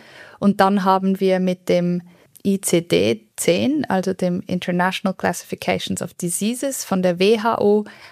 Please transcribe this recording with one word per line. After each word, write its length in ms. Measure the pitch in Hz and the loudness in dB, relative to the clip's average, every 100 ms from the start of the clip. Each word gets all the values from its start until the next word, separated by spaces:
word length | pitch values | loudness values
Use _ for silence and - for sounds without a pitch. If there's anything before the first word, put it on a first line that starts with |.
| - - - - | -20 -20 -20 -2
Und 220 | 202 196 | 0 4
dann 220 | 190 202 | 4 4
haben 360 | 190 190 190 190 | 2 2 2 0
wir 200 | 190 185 | 2 2
mit 300 | 185 185 - | 0 -2 0
dem 320 | 175 175 175 175 _ _ - | 0 2 -2 -6 _ _ -8
I 180 | 202 196 | -2 -2
C 200 | - 170 | 2 0
D 460 | 170 170 - - _ - | 2 2 2 0 _ -6
zehn, 500 | - 180 233 302 - | 0 2 2 0 0
also 240 | 190 185 | -2 -2
dem 280 | 190 180 180 - | -2 -2 -4 -4
International 640 | 185 - 175 180 - 190 | -6 -4 0 0 -2 -6
Classifications 880 | 185 190 175 - - - 180 - 190 | -4 -4 -4 -10 -8 -4 -4 -4 -6
of 120 | - - | -8 -8
Diseases 680 | 175 - 208 247 277 262 | -8 -4 -4 -4 -6 -6
von 200 | - 190 | -4 -2
der 160 | 180 175 | 0 2
W 200 | 190 226 | 2 2
H 180 | 226 - | 0 0
O, 240 | 208 208 208 - - | 2 2 0 -14 -20